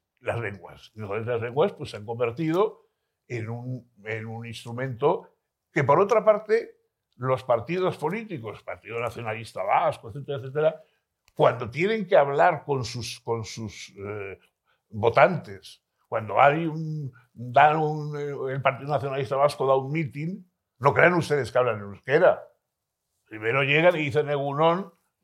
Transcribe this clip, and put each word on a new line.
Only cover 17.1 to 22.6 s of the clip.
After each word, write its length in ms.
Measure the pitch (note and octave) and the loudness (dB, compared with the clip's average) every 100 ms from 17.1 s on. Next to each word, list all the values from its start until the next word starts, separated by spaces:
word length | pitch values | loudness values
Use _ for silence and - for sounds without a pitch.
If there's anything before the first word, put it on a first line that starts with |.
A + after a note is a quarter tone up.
| - _ | -12 _
dan 440 | A2 B2 C3 D3+ D#3 | -14 0 6 6 4
un, 400 | D3+ D3+ D3 D3 | 0 -4 -6 -8
eh, 360 | C#3+ C3+ C3 | -8 -6 -6
el 80 | C3+ | -2
Partido 300 | C3+ A#2+ C#3+ | -2 -2 -2
Nacionalista 440 | C#3+ C#3 C3+ A2+ C3+ | -4 -2 -4 -2 0
Vasco 300 | C#3+ - C3+ | 0 2 2
da 100 | C3+ | 2
un 160 | C3+ | 0
mitin, 560 | D#3 B2+ C#3+ D#3+ G3+ - _ _ - | -4 -4 -6 -8 -8 -14 _ _ -2
no 140 | C3+ | 2
crean 200 | C3+ E3 | 6 6
ustedes 380 | F3+ - D3 A#2 | 4 0 -2 0
que 60 | B2 | 0
hablan 200 | B2 G#2+ | 0 -2
en 60 | |
euskera. 600 | G2+ F#2+ - D#3 E3+ - - _ | -8 -12 0 4 4 2 -4 _